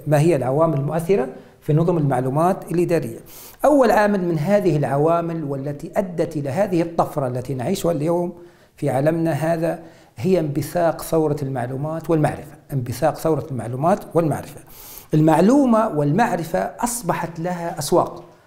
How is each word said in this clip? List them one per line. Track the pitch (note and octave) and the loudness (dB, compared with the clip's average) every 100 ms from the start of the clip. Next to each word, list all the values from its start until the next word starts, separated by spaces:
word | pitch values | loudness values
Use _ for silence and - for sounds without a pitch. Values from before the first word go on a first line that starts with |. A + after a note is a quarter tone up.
| C#3+ | 0
ما | C#3+ | 4
هي | E3+ C#3+ | 4 2
العوامل | B2 C#3 E3 C#3+ | 2 2 2 2
المؤثرة | C#3 E3 E3 G#3 C4 - - - | -2 -2 2 0 0 -8 -20 -10
في | - | 0
نظم | D3+ F3 E3+ | 2 4 2
المعلومات | C#3+ B2+ C3 C#3+ F3 - - | 2 0 0 2 0 0 -2
الإدارية؟ | E3 E3 E3 B2+ A2+ - - - - C4+ | -2 0 0 -4 -10 -16 -20 -20 0 4
أول | C#4+ A#3+ | 6 6
عامل | G#3 G#3 G3+ F3 | 4 4 2 0
من | D#3 | 0
هذه | E3 G#3 F#3+ D3 | 2 2 2 2
العوامل | B2+ C#3+ D#3 E3+ E3+ E3 | 0 2 2 2 0 -6
والتي | C#3+ C#3 C#3+ D3 E3 - | -6 -6 -6 -8 -8 -6
أدت | F#3 E3 D#3+ D#3 | -4 -4 -4 -4
إلى | C#3 | -4
هذه | C#3+ G#3 E3+ | -2 0 0
الطفرة | E3+ E3+ D#3 D3+ B2+ | -2 0 -2 -2 -4
التي | B2 A#2+ | -4 -6
نعيشها | B2+ B2+ F#3+ E3+ | -4 -4 -2 -2
اليوم | D#3 C#3+ F3 F3 E3+ - _ _ - | 0 0 0 -2 -8 -18 _ _ -6
في | C#3 | -4
عالمنا | B2+ D3+ E3 E3 | 0 0 2 0
هذا | C#3 D#3+ E3 E3 E3+ - - _ - | 0 -2 -2 -2 -4 -10 -20 _ -6
هي | F#3 F3+ | 0 0
انبثاق | D3+ D3 D3 F3 E3 D#3+ | 0 -4 -4 -2 0 -2
ثورة | - E3 D#3 C#3+ | -2 0 0 -2
المعلومات | C3+ C3 B2 C3 D3+ E3 D#3 | -4 -6 -6 -6 -6 -6 -2
والمعرفة. | D#3+ C#3+ - - - - | 2 0 -2 -12 -18 -8
انبثاق | C3+ A#2+ A#2 D#3 D3+ | -6 -4 -2 -2 0
ثورة | D#3+ C#3+ - | -2 -2 -2
المعلومات | B2 A#2 B2+ E3 - - | -8 -6 -2 0 0 0
والمعرفة. | E3 D#3+ G#2 - - - - - - - | 0 0 -2 -8 -16 -20 -20 -20 -20 -2
المعلومة | D#3 D#3 D#3+ G3 C#4+ B3+ A3 - | 4 6 6 6 6 6 4 2
والمعرفة | D3 D3 F3+ - F3 D#3+ F#3 | 0 0 2 2 0 -4 -4
أصبحت | G3 - A#3+ - E3+ E3 E3 D#3+ | -4 -4 -4 -4 -4 -4 -4 -6
لها | F3 F3 E3+ E3+ | -6 -6 -8 -6
أسواق. | - E3+ - - - - | 2 2 2 -4 -18 -20